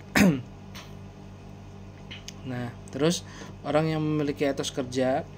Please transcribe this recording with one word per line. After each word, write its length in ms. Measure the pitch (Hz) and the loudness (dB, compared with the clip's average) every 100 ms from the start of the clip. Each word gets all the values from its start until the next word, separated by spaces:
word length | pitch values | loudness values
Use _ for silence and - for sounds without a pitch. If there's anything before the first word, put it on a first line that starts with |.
| - - | 0 6
<clears throat> 420 | 196 135 - - - - - - - - - - - - - - - - - - - - | 6 6 -2 -14 -14 -14 -14 -14 -14 -14 -16 -14 -14 -14 -14 -14 -14 -14 -14 -12 -12 -10
Nah, 320 | 131 123 120 - - | -6 -4 -4 -8 -6
terus, 320 | 131 156 180 - - - - 139 | 4 4 4 -2 -12 -12 -8 2
orang 240 | 147 160 | 4 4
yang 80 | 156 | 2
memiliki 480 | 151 151 147 143 143 | 2 2 2 2 2
etos 240 | 139 143 | 2 -2
kerja 560 | - 127 127 127 139 175 | -2 0 2 4 2 0